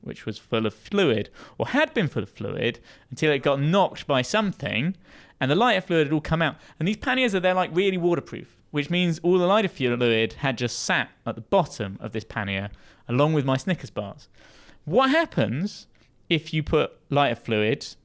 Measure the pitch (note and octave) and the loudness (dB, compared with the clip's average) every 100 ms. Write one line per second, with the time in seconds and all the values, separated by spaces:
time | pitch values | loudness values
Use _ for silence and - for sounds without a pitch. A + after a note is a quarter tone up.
0 | - - - G#2 - A#2 A2 - - G3+ | -14 -10 -10 -10 -4 -2 -2 -4 -4 0
1 | E3+ G#2+ G2+ - - - A2+ C4+ D#4 B3 | 2 2 -2 -10 -16 -6 -2 0 0 0
2 | E3 - F#2 - G#2+ F2+ A#2 - - - | -2 -2 -6 -8 -8 -4 -4 -4 -12 -20
3 | _ B2 D#3 C#3 C#3+ C#3 D3 G3 F3+ - | _ -2 0 2 2 2 2 2 2 -2
4 | - C3+ B2 G#3+ G#3 - G2 G2+ D#3 F#3+ | -2 0 2 0 0 -4 -4 -2 -2 -4
5 | - - - _ C3 D#3+ B3 F#3+ - E3+ | -12 -20 -20 _ 0 2 2 2 2 2
6 | C#3+ D3+ - E3 D#3 - - - D#3+ - | 2 0 0 0 0 -4 -14 -6 -4 -2
7 | - B3+ B3+ F#3+ F3+ F#3 F3+ D#3+ G3 F#3 | -2 0 0 2 2 2 0 0 2 2
8 | F3 D#3 - - - _ _ D3 C#3+ F3 | 2 0 -2 -12 -14 _ _ -4 0 2
9 | F3+ D#3+ E3+ F3+ F3+ G#3 G3 - B2+ A#2+ | 2 2 2 4 4 4 2 0 0 2
10 | A#2+ A2 A2+ - C#3 A#2+ A#2+ - - E3+ | 2 2 0 -2 -4 -2 -4 -4 -2 0
11 | A2+ _ - A2 - G3 D#3 - G2+ G2 | -2 _ -10 -8 0 0 0 -4 -8 -8
12 | G#2+ A2 - - G2 G2 G2+ - - - | -8 -8 -6 -6 -4 -4 -6 -12 -20 -18
13 | - A#2+ D3+ D#3 C3+ C3 - E3+ - - | -4 2 2 2 0 -2 -2 -4 -6 -10
14 | G2+ G#2 - - - - - - - G3 | -10 -12 -20 -20 -20 -20 -20 -16 -2 2
15 | C4 D#4 E4 - G#2+ B2+ G3+ - - _ | 4 2 0 -2 -2 -2 -6 -8 -18 _
16 | _ _ - D#3+ - D#3 D3+ D#3 - - | _ _ -2 -2 0 -4 0 0 0 -6
17 | - C#3 C#3 A#2 - G#2+ G#2+ C#3+ - - | -2 2 2 0 -2 0 2 0 -6 -18